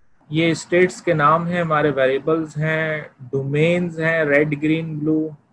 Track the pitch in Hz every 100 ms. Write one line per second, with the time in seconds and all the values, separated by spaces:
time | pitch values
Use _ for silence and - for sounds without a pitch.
0 | _ _ _ 151 165 151 - 175 180 -
1 | - 156 147 165 170 175 165 151 151 135
2 | 131 135 139 160 156 147 156 156 160 151
3 | - _ 127 139 135 147 165 175 175 165
4 | 160 165 151 143 151 147 151 160 165 147
5 | 151 156 156 151 _